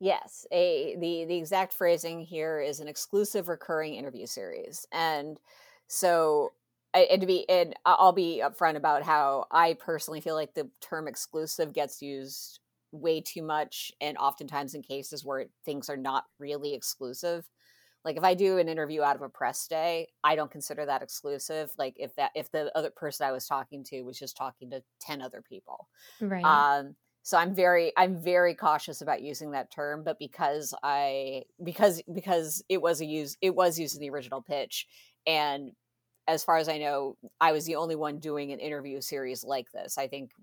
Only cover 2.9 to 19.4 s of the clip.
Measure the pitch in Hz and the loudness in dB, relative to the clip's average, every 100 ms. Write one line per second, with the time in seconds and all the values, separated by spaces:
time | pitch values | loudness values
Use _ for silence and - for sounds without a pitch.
2.9 | 147 - 202 202 208 170 160 - 160 156 | -8 -2 0 0 -2 -4 -6 -4 -2 -2
3.9 | 117 135 123 - - 92 - - 160 - | -6 -10 -10 -10 -10 -10 -10 -12 -14 -8
4.9 | 165 165 156 147 151 _ - - _ - | -2 0 0 -4 -12 _ -20 -20 _ -8
5.9 | - 185 170 160 147 139 - _ _ _ | 0 4 6 6 4 2 -4 _ _ _
6.9 | 185 185 190 185 185 - 185 170 - - | 6 8 6 4 2 4 4 4 2 4
7.9 | 180 185 175 170 147 139 - 165 151 156 | 8 8 8 4 0 -2 2 2 2 2
8.9 | 147 147 151 139 135 - 160 170 165 - | 2 4 4 4 2 2 4 6 4 -2
9.9 | 156 - 156 165 156 147 - 135 _ - | -4 -4 -6 -4 -2 -4 -6 -8 _ -10
10.9 | 160 156 - - 160 156 - 156 160 139 | -8 -6 -8 -8 -6 -4 -2 -2 -2 -4
11.9 | - 143 139 135 - - - _ _ _ | -6 -10 -10 -10 -12 -14 -18 _ _ _
12.9 | 156 165 160 - - 156 151 151 - - | -4 0 0 -2 -8 -4 -2 -4 -6 -12
13.9 | - 147 143 139 - 143 143 139 143 - | -8 -6 -2 0 -2 -4 -6 -6 -8 -10
14.9 | 139 135 147 139 135 - _ - 143 139 | -10 -8 -10 -6 -6 -6 _ -8 -6 -6
15.9 | 139 135 135 - - 143 147 147 135 - | -6 -2 -2 -2 -8 -8 -6 -6 -6 -6
16.9 | - 127 131 175 170 - _ _ _ _ | -8 -8 -6 -4 -4 -8 _ _ _ _
17.9 | _ 165 151 185 180 196 185 165 160 147 | _ -8 2 4 6 4 4 2 0 -2
18.9 | 156 143 135 135 - | 2 2 2 -4 -6